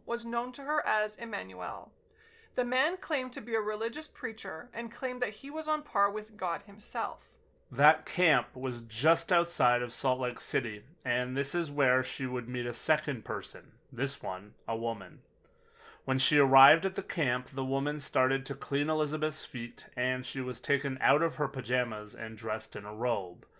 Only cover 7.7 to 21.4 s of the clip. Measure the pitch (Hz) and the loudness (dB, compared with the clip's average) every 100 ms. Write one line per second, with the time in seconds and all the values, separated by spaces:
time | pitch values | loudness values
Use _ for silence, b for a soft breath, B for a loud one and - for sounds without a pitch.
7.7 | 123 147 156 - - 180 135 117 131 131 | 6 6 6 0 2 4 4 2 -4 -4
8.7 | 120 113 110 147 170 - 175 170 - 127 | -4 -8 2 4 4 4 2 2 2 4
9.7 | 123 120 - 135 127 123 120 - 139 120 | 4 0 0 0 2 0 -4 -2 -2 -2
10.7 | 104 117 - 127 123 127 131 135 175 156 | -6 -12 -10 -2 0 0 -2 0 -2 -2
11.7 | 143 135 127 127 - 131 123 117 123 120 | 2 4 4 2 -4 -2 -2 -2 -4 -4
12.7 | 117 - 151 - 127 101 104 - 90 87 | -4 2 2 2 -6 -4 -6 -6 -14 -16
13.7 | - _ 113 - - 101 92 104 - - | -20 _ -4 -2 -2 -4 -6 -8 -14 -4
14.7 | 113 117 110 92 - _ _ _ B B | -2 0 -2 -8 -14 _ _ _ B B
15.7 | B B B - 131 - 147 135 135 135 | B B B -2 0 4 4 8 10 10
16.7 | 160 190 190 180 - 135 123 127 135 131 | 8 4 -4 -6 -2 0 -2 -4 -6 -2
17.7 | 135 143 151 139 143 131 135 131 127 - | 0 -2 -4 -2 2 4 2 -2 -8 -2
18.7 | 143 147 156 147 147 151 143 - 123 117 | -2 0 0 0 0 -2 -4 -10 -8 -8
19.7 | - - - 127 127 127 135 127 123 - | -10 -14 -4 -2 -2 -4 -4 -4 -6 0
20.7 | 139 139 131 117 147 165 143 | 0 0 0 4 4 2 0